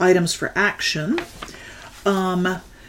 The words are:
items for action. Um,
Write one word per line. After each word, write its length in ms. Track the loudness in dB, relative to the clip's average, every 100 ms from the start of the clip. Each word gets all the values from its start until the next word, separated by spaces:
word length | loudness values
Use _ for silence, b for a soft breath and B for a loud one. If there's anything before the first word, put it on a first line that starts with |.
items 340 | 4 6 4
for 160 | -2 -4 0
action. 640 | 0 0 -4 -2 -2 -2 -4 B B B B B B -2
Um, 560 | 0 2 2 2 0 -2 -8 b